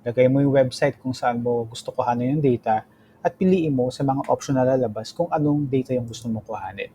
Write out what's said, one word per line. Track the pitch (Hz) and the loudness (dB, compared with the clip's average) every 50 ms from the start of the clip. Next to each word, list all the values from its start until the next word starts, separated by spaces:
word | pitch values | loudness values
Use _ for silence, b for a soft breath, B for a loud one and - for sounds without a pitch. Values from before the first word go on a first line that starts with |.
| - 120 | -8 -2
lagay | 117 127 127 127 | 2 4 4 6
mo | 131 139 | 6 4
yung | 143 139 135 | 4 4 4
website | 139 131 127 - - 151 143 131 | 4 4 2 0 0 0 -2 -2
kung | - - 131 | -2 -6 -6
saan | 127 - - 123 120 120 120 | -6 -2 -2 -2 -2 0 0
mo | 123 120 117 117 113 | 0 0 -2 -2 -4
gusto | 120 - - - | -10 -12 -12 -8
kuhanin | - - 123 120 120 120 123 131 139 160 | -6 -4 -2 -2 0 0 0 0 0 2
yung | 143 | 2
data | 135 123 113 - 113 110 110 - b b b b b b b | 2 2 2 0 0 -2 -2 -2 b b b b b b b
at | - 175 - | -4 -4 -2
piliin | - 190 185 185 185 160 156 139 | 0 2 4 4 4 2 2 0
mo | 127 123 127 | 0 0 -2
sa | - - 143 135 | -2 -2 -2 0
mga | 135 135 139 - | 0 0 0 0
option | 127 127 - - 139 | -2 -2 0 0 0
na | 131 127 | 2 2
lalabas | 127 131 131 127 113 107 113 110 - | 2 2 2 0 -2 -4 -6 -10 -8
kung | - - 170 175 | -6 -6 -4 -2
anong | - 160 147 147 147 147 147 135 | -2 0 0 2 0 0 0 -2
data | 131 131 127 - | -2 -2 -2 -2
yung | 127 123 120 117 | -2 -4 -4 -6
gusto | 110 - - 120 | -10 -10 -8 -6
mo | 110 110 | -6 -6
kuhanin. | - - 107 101 95 95 95 104 123 - - | -8 -8 -10 -10 -10 -10 -10 -10 -12 -12 -12